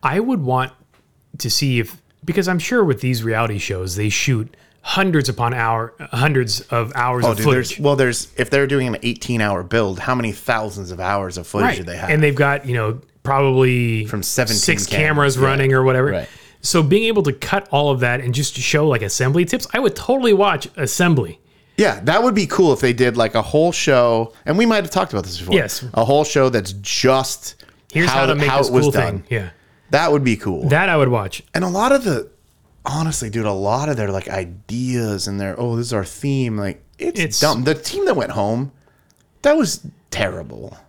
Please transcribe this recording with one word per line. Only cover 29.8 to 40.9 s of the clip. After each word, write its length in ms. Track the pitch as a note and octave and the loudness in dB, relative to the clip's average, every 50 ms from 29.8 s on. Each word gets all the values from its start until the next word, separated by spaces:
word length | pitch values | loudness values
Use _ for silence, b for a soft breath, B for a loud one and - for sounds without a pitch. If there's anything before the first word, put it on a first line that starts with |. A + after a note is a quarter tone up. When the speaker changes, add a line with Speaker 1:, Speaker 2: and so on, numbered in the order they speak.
| _ _ | _ _
Speaker 2:
That 200 | - - E3 E3 | 0 0 2 4
would 120 | D3 D3 C#3 | 2 2 2
be 120 | B2 A2+ G2+ | 2 0 0
cool. 320 | - G2+ F#2 E2 - C#3+ | -2 -4 -4 -2 0 2
Speaker 1:
That 200 | C#3+ D#3 F#3 G3 | 2 2 2 2
I 60 | E3+ D#3 | 4 4
would 120 | C#3 B2+ | 4 4
watch. 340 | B2 A#2 G2+ F#2+ - - - _ _ | 2 0 -2 -4 -10 -12 -14 _ _
Speaker 2:
And 100 | D#3 F#3+ | -4 -2
a 40 | F#3 | -2
lot 220 | F3 F#3+ A3 C4 | 0 0 2 2
of 120 | C#4 C#4 B3 | 2 2 2
the, 260 | G#3 D3 A#2 - - _ _ _ _ _ _ _ _ _ _ - | 0 -2 -2 -4 -8 _ _ _ _ _ _ _ _ _ _ -10
honestly, 440 | - C3+ D#3 D#3+ D#3+ D3+ - B2+ A2 | -6 -4 -2 -2 -2 -2 -4 -6 -4
dude, 160 | G2+ A#2 A2 | -4 -2 -2
a 60 | G#2+ | -2
lot 380 | G2+ F#2+ G2 G2 A2 C3 C#3+ D3+ | -2 0 0 0 0 0 0 -2
of 80 | C#3+ A#2 | -2 -2
their, 120 | G#2+ G2 | -2 -2
like, 160 | F#2+ G2 F#2+ - | -4 -4 -6 -6
ideas 1000 | - F#2+ F#2+ F2 F2 F#2+ - - G#2 A#2+ B2+ B2+ B2+ B2 A#2 A2 G#2 G2 F2+ G2 | -6 -6 -6 -8 -12 -16 -12 -8 -6 -6 -4 -2 -2 -2 -2 -2 -2 -4 -4 -6
and 120 | G2 G2 | -6 -4
their, 200 | G2 G2 F#2 - | -4 -6 -4 -4
"Oh, 160 | B2 B2 A#2 | -4 -4 -2
this 120 | A#2 A#2+ A#2 | -4 -4 -2
is 60 | A#2+ | -2
our 120 | G#2 F#2+ | -4 -4
theme," 520 | - - - - C#3+ C#3 C3+ C3 A#2+ A2 G#2 | -4 -10 -8 -4 -2 -2 0 -2 -2 -2 -4
like, 260 | G2+ G2 - - _ _ _ _ | -4 -6 -8 -10 _ _ _ _
it's 220 | - F4 E4+ G#3+ | -6 -6 -2 -2
Speaker 1:
It's 200 | E3+ D#3 - - | -4 -2 -2 0
Speaker 2:
dumb. 240 | - D3+ C3+ A2+ B2+ | 0 0 0 0 0
The 100 | C#3+ D3+ | -2 -2
team 300 | C#3 - - - G4 G4+ | -2 -4 -10 -6 -4 -2
that 100 | F#4 A#3 | 0 0
went 160 | D#3+ A2+ - | 0 -2 -4
home, 400 | - G2+ G2 G#2 A2+ A#2 C3+ C3+ _ b b b b b b b b b b b _ _ - | -4 -4 -2 -2 -2 -4 -4 -8 _ b b b b b b b b b b b _ _ 2
that 140 | C#4 D4+ D#4+ | 2 4 4
was 240 | C#4 E3 - - - - - _ _ _ | 2 0 -2 -6 -10 -18 -20 _ _ _
terrible. 680 | - - A2 F#2+ F2+ F2 E2 - B1 G#1 A#1 - - - - _ | -4 -4 -2 -2 -4 -6 -12 -12 -14 -14 -16 -16 -18 -20 -20 _